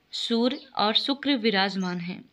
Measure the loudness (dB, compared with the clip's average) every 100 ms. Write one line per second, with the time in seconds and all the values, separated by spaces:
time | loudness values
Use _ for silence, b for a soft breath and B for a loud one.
0 | _ -10 -2 2 2 0 -8 -2 0 2
1 | 0 -2 0 2 2 2 0 0 -2 -4
2 | -6 -10 -14